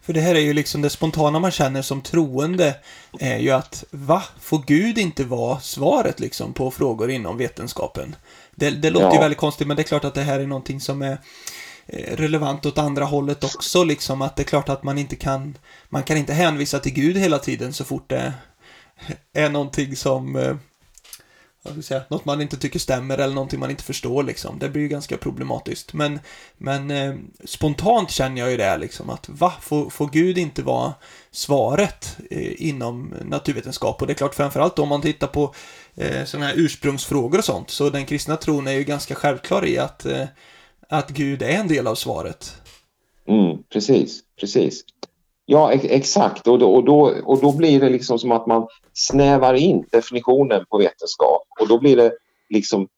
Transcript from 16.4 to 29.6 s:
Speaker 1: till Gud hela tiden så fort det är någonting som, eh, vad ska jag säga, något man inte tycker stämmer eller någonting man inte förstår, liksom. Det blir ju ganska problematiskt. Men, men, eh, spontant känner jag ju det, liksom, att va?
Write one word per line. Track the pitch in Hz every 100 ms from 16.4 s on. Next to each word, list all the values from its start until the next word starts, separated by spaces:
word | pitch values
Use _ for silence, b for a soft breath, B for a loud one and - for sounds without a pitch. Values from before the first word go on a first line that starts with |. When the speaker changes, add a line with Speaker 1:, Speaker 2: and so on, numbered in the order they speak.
| 175 151 143 139
Speaker 1:
till | 139
Gud | 127 147 190
hela | 190 147
tiden | - 123 120
så | 147
fort | - 131 -
det | 131 127 127 - _ B B B B B 156 _
är | - 151
någonting | 147 135 143 139 135
som, | 143 131 131 135
eh, | 131 131 - _ _ _ - b b b b b
vad | -
ska | 147
jag |
säga, | 151 135 135
något | 147
man | - 143
inte | 147 139
tycker | 143 180
stämmer | - 131 131 135
eller | 139
någonting | 139 135 139
man | 135
inte | 139
förstår, | - 143 143 131
liksom. | 135 123 - -
Det | 139
blir | 143
ju | 147
ganska | 147 - -
problematiskt. | - 127 135 113 - - -
Men, | - 147 147 B B B _
men, | - 139 139
eh, | 143 139 139 - _
spontant | - - 156 147 185 233 185
känner | - 131 131
jag | 123
ju | 127
det, | 98 85
liksom, | 76 - -
att | - -
va? | 147 170 -